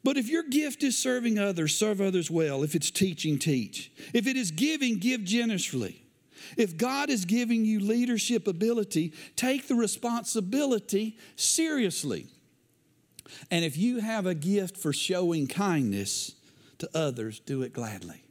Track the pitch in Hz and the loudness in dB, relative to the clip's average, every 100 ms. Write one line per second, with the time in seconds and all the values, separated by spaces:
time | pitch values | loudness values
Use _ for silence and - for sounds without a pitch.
0 | 262 277 226 330 320 269 302 - 277 226 | 2 2 0 -2 2 0 0 0 0 0
1 | 262 247 233 214 202 170 156 - 214 196 | 0 0 2 2 2 2 0 2 2 2
2 | 196 185 156 165 156 135 151 160 - - | 2 2 0 0 2 0 0 0 0 2
3 | 190 160 156 143 160 131 107 - - - | 0 2 0 2 2 2 0 -10 -14 -18
4 | - 240 226 262 196 156 285 311 254 208 | -2 0 2 0 -2 0 0 2 0 2
5 | 220 254 185 233 233 190 - 131 98 - | 0 0 0 0 2 0 -2 -4 -6 -10
6 | _ _ _ - - - 208 165 240 277 | _ _ _ -20 -8 0 0 2 0 0
7 | 285 240 175 226 233 226 220 214 202 233 | 0 0 2 2 2 2 2 2 2 2
8 | 247 226 - 233 208 170 220 233 202 160 | 2 0 2 0 0 0 2 2 0 0
9 | 165 - - - 254 269 - 240 214 - | -2 -6 -12 -4 -2 -2 0 0 0 -2
10 | 240 233 - 226 185 262 285 226 - 202 | -2 -4 -2 -4 -2 0 2 0 0 -2
11 | 220 - - - - - 320 294 202 - | -2 -8 -20 -2 0 2 2 2 0 0
12 | 147 87 - _ _ _ _ _ _ _ | -4 -6 -8 _ _ _ _ _ _ _
13 | _ - - - - 170 165 139 233 247 | _ -20 -20 -20 -2 0 0 0 0 0
14 | 214 220 185 165 165 202 185 - 151 147 | -2 -2 -2 -2 0 0 0 -4 -2 -2
15 | - 180 175 165 135 - 202 160 120 101 | 0 0 2 2 0 0 2 2 2 0
16 | 101 - - - _ - - _ - 160 | -2 -4 -6 -12 _ -20 -20 _ -4 -2
17 | 151 123 110 104 - 139 123 123 117 101 | -2 -2 -8 -10 -6 -4 -4 -6 -8 -8
18 | 87 82 _ | -14 -18 _